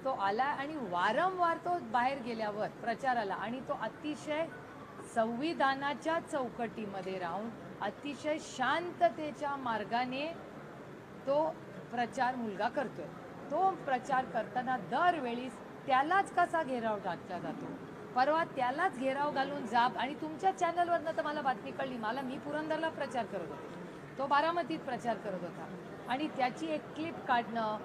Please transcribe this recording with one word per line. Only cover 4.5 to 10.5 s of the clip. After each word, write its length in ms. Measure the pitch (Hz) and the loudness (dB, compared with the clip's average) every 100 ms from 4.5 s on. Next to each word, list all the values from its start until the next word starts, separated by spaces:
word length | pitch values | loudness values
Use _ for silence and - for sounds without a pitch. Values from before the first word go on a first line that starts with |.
| - - - - - - - | -4 -14 -14 -14 -14 -4 2
संविधानाच्या 1040 | 226 233 311 285 269 269 277 294 311 330 | 2 2 -2 2 2 4 0 -2 0 0
चौकटीमध्ये 1000 | 339 302 247 - 233 - 208 196 185 190 | 0 -2 -2 -2 -4 -4 -6 -4 -4 -4
राहून 300 | 175 175 226 220 - - | -2 -2 -4 -8 -12 -4
अतिशय 560 | 185 - 294 285 302 311 | -4 -4 -8 -4 -2 -2
शांततेच्या 1160 | - - 254 302 349 330 349 - 311 - 285 277 | -2 0 2 2 0 4 4 4 -6 -4 -2 -2
मार्गाने 1000 | 254 220 196 233 254 262 302 339 - | 0 -2 0 0 0 -2 -4 -6 -12